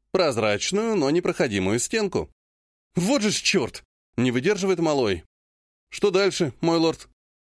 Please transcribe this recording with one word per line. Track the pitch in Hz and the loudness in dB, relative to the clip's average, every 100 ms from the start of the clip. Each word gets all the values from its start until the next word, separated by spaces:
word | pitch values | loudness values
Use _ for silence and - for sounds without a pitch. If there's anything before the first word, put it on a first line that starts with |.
| _ | _
Прозрачную, | 185 165 117 107 104 - 196 226 208 | 0 0 2 0 0 -2 -2 0 0
но | 139 | 2
непроходимую | 165 180 165 151 101 95 113 | 2 0 0 0 0 0 0
стенку. | - 226 202 - 78 _ _ _ _ _ _ - | -2 -2 -2 -2 -6 _ _ _ _ _ _ -4
"Вот | 180 277 | 0 0
же | 208 | 0
ж | 156 | -2
чёрт!" — | - 190 117 - - _ _ - | 0 0 -2 -6 -20 _ _ -2
не | 127 | 0
выдерживает | 123 139 202 196 180 | 0 0 0 0 0
малой. | 165 143 113 90 - _ _ _ _ _ _ | 0 2 0 -2 -6 _ _ _ _ _ _
"Что | - 208 | -2 0
дальше, | 185 196 - 156 - | 2 2 0 -2 -2
мой | 165 165 | 0 2
лорд?" | 165 151 - _ _ _ | 2 -2 -10 _ _ _